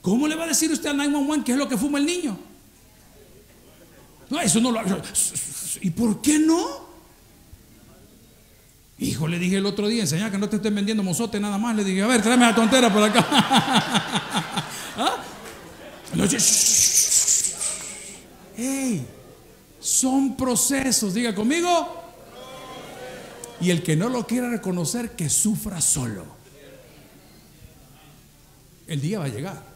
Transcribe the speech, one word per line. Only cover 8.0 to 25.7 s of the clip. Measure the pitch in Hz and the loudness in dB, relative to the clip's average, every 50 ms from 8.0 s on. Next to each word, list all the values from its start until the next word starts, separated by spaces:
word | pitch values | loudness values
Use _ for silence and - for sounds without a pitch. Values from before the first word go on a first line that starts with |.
| - - - - - - - - - _ - - _ - _ - _ _ - - | -20 -20 -20 -20 -20 -20 -20 -20 -20 _ -20 -20 _ -20 _ -20 _ _ -12 -6
Hijo, | - 143 127 110 160 156 | -4 -4 -2 -2 -2 -2
le | 170 175 | 0 0
dije | 175 180 190 196 | 0 2 2 2
el | 196 | 2
otro | 202 202 202 202 | 0 0 0 0
día, | 208 226 233 214 | 0 0 0 0
"Enseñá | 151 147 160 208 220 | 0 0 0 -2 -2
que | 196 196 | -2 -2
no | 202 208 | -2 0
te | 214 | 0
estén | 208 - 220 208 | 0 0 0 0
vendiendo | 202 196 202 220 214 196 | 0 0 0 0 0 0
mozote | 190 175 - 233 233 - 202 | 0 0 -2 -2 -2 -2 -4
nada | 208 208 202 196 | -4 -2 -2 -2
más". | 214 240 226 | -2 0 0
Le | 214 208 | 0 0
dije, | 196 185 190 196 | 0 0 0 2
"A | |
ver, | 226 254 240 214 | 4 4 4 4
tráeme | 220 247 254 247 | 4 6 6 6
la | 233 220 | 6 6
tontera | 226 226 220 233 262 247 233 190 | 6 4 6 6 6 6 6 6
por | 214 208 | 6 4
acá". | 214 208 240 - - | 6 6 4 4 4
<laughs> | 294 269 - - 269 240 - - 269 220 - - 240 208 - - 254 196 - - - 214 165 - - - 151 - - - - - - | 4 4 4 6 4 2 4 4 2 2 2 2 -2 -2 -2 -2 -4 -6 -6 -4 -4 -4 -4 -4 -6 -6 -6 -6 -10 -12 -12 -12 -6
¿Ah? | - 233 330 466 453 - - - - - - - - - - - - - - - - - - - | -2 -2 -2 -2 -2 -8 -12 -14 -16 -16 -16 -16 -16 -18 -20 -20 -18 -18 -18 -18 -18 -16 -6 -2
No, | 165 180 | 0 2
yo, | 202 - 247 - - - - - - - - - - - - - - - - - - - - - - - - - - - - - - - - - - - - - - - - - - - | 2 2 2 2 2 4 4 4 4 4 4 4 4 4 4 2 4 4 2 4 4 2 2 0 -2 -4 -4 -6 -6 -6 -6 -10 -12 -14 -16 -16 -18 -18 -20 -20 -20 -20 -20 -20 -18 -12
"Ey, | - 233 262 269 269 269 262 226 165 123 - - - - - - - - - - - - - - - | -8 -6 -4 -4 -2 -2 -2 -2 -2 -4 -8 -12 -20 -20 -20 -20 -20 -20 -20 -20 -20 -20 -20 -20 -10
son | - - - - - 262 262 269 269 277 214 | -4 -2 0 2 2 4 4 4 2 2 0
procesos", | - 254 254 247 - - - 277 269 262 262 226 - 220 202 180 | -2 0 0 2 2 2 2 2 0 2 2 0 2 0 0 0
diga | 214 247 233 208 | 0 0 -2 -2
conmigo. | 185 214 226 294 339 339 359 349 330 302 - - - - - - - - - - - - - - - - 269 262 254 - - - - - - - - - - - - - - - - | 0 0 2 2 2 2 4 2 2 2 -2 -8 -12 -16 -18 -20 -20 -20 -20 -20 -18 -18 -16 -16 -16 -16 -14 -14 -14 -14 -16 -16 -14 -14 -14 -14 -14 -16 -16 -16 -16 -16 -16 -8 -2
Y | 170 180 | 2 2
el | 175 165 - | 2 2 2
que | - 156 | 2 2
no | 151 185 240 | 2 2 0
lo | 254 247 226 | -2 -2 -2
quiera | - 226 254 247 240 | -2 -2 -2 0 -2
reconocer, | 240 220 - 185 180 180 170 147 - 240 233 226 - | -2 -4 -2 -2 -2 -2 -2 -2 -4 -4 -6 -6 -6
que | - 175 143 | -4 -4 0
sufra | - - - 208 220 165 - 214 | 0 2 2 2 0 0 -4 -6